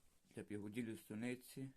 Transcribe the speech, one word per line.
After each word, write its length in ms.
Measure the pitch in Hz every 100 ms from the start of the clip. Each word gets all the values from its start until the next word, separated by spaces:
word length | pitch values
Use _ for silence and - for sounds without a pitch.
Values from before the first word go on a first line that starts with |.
| - - - -
Для 80 |
підгодівлі 540 | 95 104 104 107 113 110
суниці 720 | - 110 120 123 - - 135